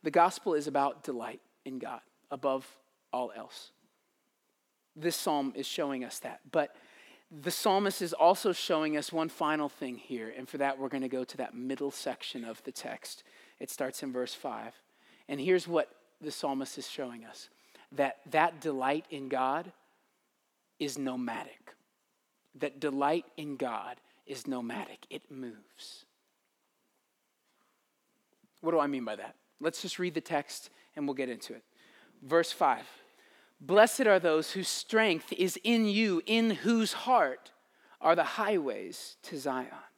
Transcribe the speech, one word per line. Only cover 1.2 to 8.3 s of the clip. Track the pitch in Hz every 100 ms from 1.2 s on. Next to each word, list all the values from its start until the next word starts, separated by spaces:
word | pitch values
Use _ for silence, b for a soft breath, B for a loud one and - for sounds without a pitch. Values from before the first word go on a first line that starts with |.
| 113 127 _ _ -
in | 131
God | 120 120 _ _ _
above | 139 135 135 131 - _ _ _
all | 123 123 110
else. | 110 - - _ _ _ _ _ _ _ _ _ _ _ _ -
This | 160 165
psalm | - 151 139
is | 123 135
showing | - 147 135 120
us | -
that. | 123 - -
But | 160 147 B B B B B B
the | 156 147
psalmist | - 220 190 202 -
is | 175
also | - 165